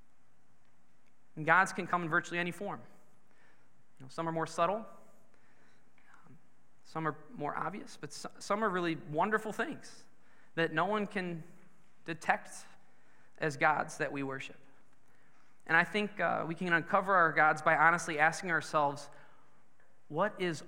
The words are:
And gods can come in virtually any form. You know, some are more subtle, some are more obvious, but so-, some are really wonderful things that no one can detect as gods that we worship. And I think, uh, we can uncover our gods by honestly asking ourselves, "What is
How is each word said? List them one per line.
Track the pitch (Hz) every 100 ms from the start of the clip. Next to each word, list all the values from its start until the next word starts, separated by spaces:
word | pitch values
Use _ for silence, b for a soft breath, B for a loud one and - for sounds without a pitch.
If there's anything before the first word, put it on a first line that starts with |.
| - - - - - - - - - - - - - -
And | 151
gods | 170 190
can | - 175
come | 180
in | 165
virtually | 170 - 175
any | 175
form. | 165 202 147 - - - - - b b b b - - -
You | 131
know, |
some | - 165
are |
more | 160 156
subtle, | - 170 214 214 - - - - - b b b b b - - - - 135 - - - -
some | - 160 160
are | - - -
more | 143 -
obvious, | 156 208 - -
but | 147
so-, | - - -
some | - 208 220
are |
really | 180 175 160 -
wonderful | 147 196 220 220
things | 196 320 - - - - - b b b b
that | 160
no | 156 185
one | 214 202
can | 202 180 165 156 - - - - - -
detect | 165 - 196 - - - - b b b b b b
as | 160 135
gods | 160 147 160 -
that | 143
we | 139
worship. | 135 135 - - - - - - - b b b b b -
And | 165
I | 175
think, | 214 208 -
uh, | 170 - 156
we | 165
can | 185
uncover | 165 - 202 190 190
our | 160
gods | 151 156 156
by | 165 156
honestly | 160 170 170 147
asking | 156 160 185
ourselves, | 160 - 156 143 139 - b b b b b b - - - -
"What | 151 208 208
is | 180 156